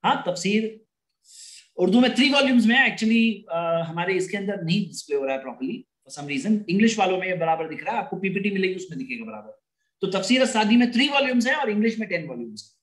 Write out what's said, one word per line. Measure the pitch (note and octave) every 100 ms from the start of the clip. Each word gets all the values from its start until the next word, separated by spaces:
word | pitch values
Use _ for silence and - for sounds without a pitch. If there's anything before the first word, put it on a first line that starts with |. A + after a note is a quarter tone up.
| G#3
हाँ, | C4+ F3
तफसीर | F3 F#3+ G#3+ A3 - _ _ _ _ _ - - - _ -
उर्दू | F#3 A3
में | B3+ -
three | C#4+
volumes | C#4 C4 B3 G#3+
में | B3
है। | B3 F3
Actually, | A3 A3+ A3+ G3+ -
अ, | E3 E3+ E3 E3
हमारे | E3 F3+
इसके | F#3 - G3+
अंदर | G3 F#3+
नहीं | E3 G3 -
display | - - C#3+
हो | C3+
रहा | C3+
है |
properly | C3 A#2 C3 A#2+
for | - _ _ D3
some | C#3+ C#3
reason। | F#3+ G#3+ G#3
English | F#3+ A3+ G#3+
वालों | F#3 F#3
में | F#3
ये |
बराबर | F3+ E3 E3 D#3+
दिख | D3+
रहा | - A3+
है, |
आपको | F#3+ F3+
पीपीटी | F#3+ G3 G3+
मिलेगी, | G3 F#3 F#3
उसमें | - C3
दिखेगा | B2 A#2+ A2
बराबर। | G#2+ G#2+ - _ _ _ _
तो | F#3
तफसीर | F#3+ F#3 B3+ B3
सादी | A3 G#3+ A#3+
में | B3
three | A3+ D4
volumes | C#4 C4 B3 A#3
हैं |
और | D4 B3
English | G#3 A3+ A3
में | G#3
ten | F3 D3
volumes | B2 A#2 G#3+
हैं। | - _